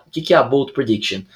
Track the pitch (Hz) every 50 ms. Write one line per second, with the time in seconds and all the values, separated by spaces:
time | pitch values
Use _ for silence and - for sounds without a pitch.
0 | - _ - 160 160 - 180 156 127 117 135 139 135 - - 139 127 110 107 101
1 | - - 98 95 95 - _